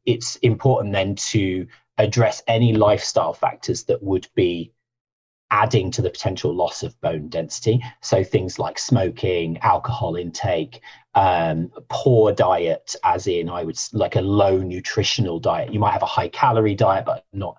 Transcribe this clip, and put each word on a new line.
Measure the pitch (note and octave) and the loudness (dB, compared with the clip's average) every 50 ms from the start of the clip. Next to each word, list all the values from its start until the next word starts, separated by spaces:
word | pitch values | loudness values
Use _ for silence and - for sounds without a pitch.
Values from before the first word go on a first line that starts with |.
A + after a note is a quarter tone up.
| - | -2
it's | B2 A#2 - - - - | -2 -2 -2 -4 -8 -4
important | - - A#2+ G#2+ - - C3+ B2 - G#2 G2+ | 0 0 0 2 2 2 2 2 2 0 -2
then | G2 G2 F#2+ G2 G2+ | -2 -2 -2 -2 -4
to | - - - - G#2+ G2 F#2+ F#2 F#2 E2+ - - _ _ _ _ - | -6 -4 -2 0 0 0 0 -2 -4 -6 -8 -14 _ _ _ _ 0
address | G#2+ A2+ - A#2+ A2+ G#2 G#2 - - | 0 2 2 2 2 2 0 -2 -2
any | - A2+ A2+ A#2+ A#2 | 0 2 4 4 4
lifestyle | A2 G#2+ G#2+ G#2 G#2+ - - - - B2+ G#2 - - | 4 4 4 4 4 2 0 -2 0 0 0 0 -2
factors | - - C#3 - - - - A#2+ - - | -2 -4 -4 -4 -4 -6 -6 -6 -2 -2
that | - - - | -2 -2 -2
would | G#2 G2 F#2+ F2+ - - _ | -2 -2 -2 -2 -4 -2 _
be | - F#2 F2 F2 E2+ E2 - _ _ _ _ _ _ _ _ _ _ _ _ _ _ _ - | 0 0 2 0 -2 -6 -10 _ _ _ _ _ _ _ _ _ _ _ _ _ _ _ 0
adding | G#2+ G#2 A2 A2+ - G#2+ F#2 F2+ | 2 2 2 2 2 0 0 -2
to | - - | -2 -4
the | F#2 F2+ | -4 -4
potential | - - - G2 F#2 - - F2+ F2 | -4 -6 -6 -6 -4 -4 -4 -4 -2
loss | F2+ F2 - - - | -2 -2 -4 -4 -6
of | - D#2 - _ | -10 -12 -10 _
bone | - E2 E2 D#2 D2 D#2 | -6 -6 -6 -6 -8 -8
density. | E2 E2 D#2+ D2+ - - - A2+ A2+ B2 A#2+ A#2+ - _ | -6 -6 -6 -6 -10 -4 0 0 0 0 0 -6 -12 _
So | - - - A#2+ | -4 0 0 0
things | - - - G2+ F#2 F2+ - - | 2 2 0 0 0 -2 -6 -6
like | A2 - - - | -6 -6 -6 -8
smoking, | - - B2 G2+ F#2 F2+ - - - F#2+ F2+ F2 E2 E2 E2 - | -2 0 2 2 2 0 -4 -2 -2 0 0 0 -2 -4 -4 0
alcohol | - G#2 G2 - - - - - G2 E2+ E2 | 0 0 0 0 -2 -4 -4 -4 -4 -4 -4
intake, | F2 F2 E2+ - - - - F2 D#2+ D#2 - - - - - - - _ _ - | -6 -6 -8 -6 -4 -2 -2 0 -2 -2 -6 -10 -18 -20 -20 -20 -20 _ _ 0
um, | G2 F#2+ F#2+ - - E2 E2 D#2 E2 E2+ F2+ - - - - | 2 2 4 2 2 0 0 -2 -2 -4 -6 -10 -14 -10 -8
poor | - - - C3+ B2 A2+ G#2+ G#2 | -4 0 2 4 6 6 6 6
diet, | G2+ - - - G#2+ G2 E2+ E2 D#2+ - - - - - | 4 4 2 2 2 2 2 0 -2 -2 -6 -10 -8 -2
as | - F#2 F#2 F#2 - | 0 0 0 0 0
in | G2+ F2 E2+ E2+ E2+ | -2 -2 0 -2 -4
I | F2 F2 E2 | -4 -6 -6
would | E2 D#2+ | -6 -6
s-, | - - - | -8 -8 -4
like | - G#2 F#2 - - | -2 -2 0 0 0
a | - | 0
low | F#2 G2 G2+ G#2 G2 G2 F#2+ F#2+ | 0 2 2 4 4 4 4 2
nutritional | F#2+ F2+ F2+ F#2 - - - A2 G2 - - - G#2 F2+ E2 E2 | 0 -2 -6 -8 -8 -4 -2 -2 0 0 0 0 0 -2 -2 -2
diet. | - - E2 D#2+ - - | -2 -2 -2 -2 -2 -4
You | - G#2 | -2 0
might | G#2 G2+ | 0 0
have | - - - | 0 0 -2
a | |
high | - - A2+ A2+ G#2+ | -2 -2 -2 -2 -2
calorie | - - C#3 C3 A#2 A2+ A2 G#2+ G2+ | -2 0 2 2 4 4 2 2 2
diet, | F#2+ A2+ - - - - | 4 2 2 2 2 0
but | - - - - _ | -2 -4 -4 -8 _
not | - G2 F#2+ - - | -10 -8 -8 -8 -10